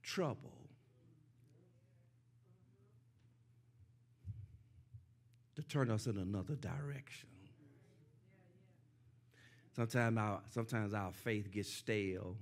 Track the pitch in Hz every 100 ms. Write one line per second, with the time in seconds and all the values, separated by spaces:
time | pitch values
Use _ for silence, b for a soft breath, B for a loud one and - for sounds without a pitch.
0 | - - 165 107 - - - - - -
1 | - - - - - - - - _ -
2 | - _ _ - _ - - - - -
3 | - - - - - - - - - -
4 | - - - - - - - - - -
5 | - - - - - - - 151 127 107
6 | 123 101 92 101 92 143 - 139 143 139
7 | - - - - - - - - - -
8 | - - - - - - - - - -
9 | - - - B B B B - 117 127
10 | 117 113 107 101 - - 113 120 104 104
11 | 95 87 120 107 101 95 98 - - 110
12 | 98 92 92 101